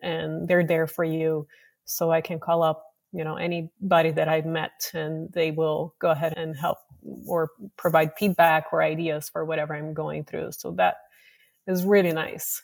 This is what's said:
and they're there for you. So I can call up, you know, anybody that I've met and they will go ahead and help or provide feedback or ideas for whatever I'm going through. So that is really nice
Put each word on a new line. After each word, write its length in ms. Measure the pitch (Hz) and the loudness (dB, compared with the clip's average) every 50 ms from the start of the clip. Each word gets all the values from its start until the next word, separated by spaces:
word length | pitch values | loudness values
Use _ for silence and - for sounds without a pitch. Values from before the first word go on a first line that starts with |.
and 440 | - 175 165 160 160 156 160 - - | -6 -6 -4 -4 -4 -4 -4 -4 0
they're 180 | 175 180 180 170 | 2 4 4 4
there 220 | 160 170 160 160 | 4 4 2 2
for 180 | 156 - - 170 | 0 -2 -2 -2
you. 420 | 160 160 160 160 160 160 151 147 - - _ - _ _ _ _ | -2 0 0 0 0 0 -2 -4 -8 -16 _ -20 _ _ _ _
So 260 | - - - 175 165 | -10 -4 -2 2 2
I 80 | 165 165 | 2 2
can 200 | 160 - 175 156 | 0 -2 -6 -6
call 220 | - 175 170 170 165 | 0 0 2 4 4
up, 200 | 160 156 156 - - _ _ _ _ | 2 2 -2 -8 -18 _ _ _ _
you 100 | 190 175 | -8 -6
know, 140 | 160 156 160 | -6 -4 -4
anybody 760 | - 170 175 175 170 160 165 - _ 196 185 175 165 160 160 | -4 -4 -4 -4 -4 -6 -8 -10 _ 0 4 4 6 6 4
that 180 | 147 160 156 160 | 2 2 2 2
I've 180 | 160 160 156 | 2 0 0
met 440 | 160 165 160 - - - - - - | -2 -2 -4 -4 -6 -8 -10 -12 -8
and 400 | - 165 156 156 160 160 165 - | -6 -6 -6 -4 -6 -6 -8 -6
they 200 | - 175 160 156 | -2 -2 0 0
will 420 | 151 160 160 156 156 156 160 170 - _ | 0 0 0 0 0 -2 -4 -6 -6 _
go 100 | - 170 | 0 2
ahead 240 | 156 143 165 160 160 | 2 2 0 -2 -2
and 200 | 170 160 160 156 | -4 -6 -8 -6
help 220 | 135 165 165 - - - _ - - - 147 131 - 127 | -4 -2 -2 -2 -4 -8 _ -20 -20 -18 -16 -16 -14 -6
or 260 | - 175 165 160 156 - - 202 196 - | -2 -2 0 0 -2 -6 -14 -18 -18 -12
provide 340 | - - 170 160 160 160 151 - - | -2 0 4 4 4 4 4 0 0
feedback 480 | 208 196 175 - 170 165 156 160 156 - | 0 2 4 6 6 6 6 4 2 0
or 100 | 175 160 | 0 2
ideas 460 | 160 156 160 165 170 160 151 151 151 - | 2 2 0 -2 -2 -2 -4 -4 -6 -8
for 160 | - 165 160 | -6 -6 -4
whatever 320 | 156 160 151 151 151 151 | -2 -2 -4 -4 -4 -6
I'm 180 | 147 151 156 156 | -8 -8 -8 -6
going 300 | 156 156 151 151 151 147 | -6 -6 -6 -6 -8 -8
through. 260 | - - 147 - - | -8 -8 -8 -6 -8
So 200 | - - - - | -10 -10 -10 -6
that 240 | 165 180 185 - - - - _ _ _ _ - _ _ _ _ _ _ _ 190 | 0 2 2 2 2 -2 -10 _ _ _ _ -20 _ _ _ _ _ _ _ -2
is 160 | 185 180 180 | -2 0 4
really 280 | 196 202 202 185 170 | 4 6 6 6 4
nice 500 | 160 160 160 - - 160 - - - - | 0 -2 -4 -4 -6 -8 -8 -8 -8 -10